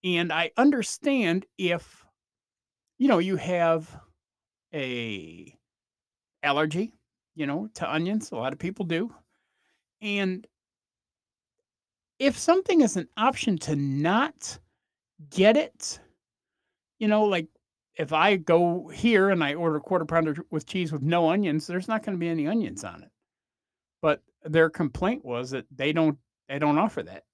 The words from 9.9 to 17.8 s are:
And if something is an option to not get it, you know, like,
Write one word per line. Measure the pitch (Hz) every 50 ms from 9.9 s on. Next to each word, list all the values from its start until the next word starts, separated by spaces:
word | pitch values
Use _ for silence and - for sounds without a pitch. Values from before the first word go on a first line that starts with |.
| _ _
And | 214 208 202 202 196 190 185 185 - _ _ _ _ _ _ _ _ _ _ _ _ _ _ _ _ _ _ _ _ _ _ _ _ _ _ _ _ _ _ _ _ _ _ _
if | 262 277 -
something | - - - 339 381 370 - 381 330
is | 269 208 -
an | 185 160 - _
option | - 220 262 262 - - - 190 156
to | - - 156
not | 143 143 139 135 143 147 165 190 226 277 311 - _ - - - - _ _ _ _ _ _ _ _ _ _ _ _ 151 143
get | - - 190 208 233
it, | 294 - - _ _ - - - - _ _ _ _ _ _ _ _ _ _ _ _ _ _ _ _ _ _ _ _
you | 220
know, | 208 214 214 214
like, | 208 196 170 160 156 _ _ _ _ _ _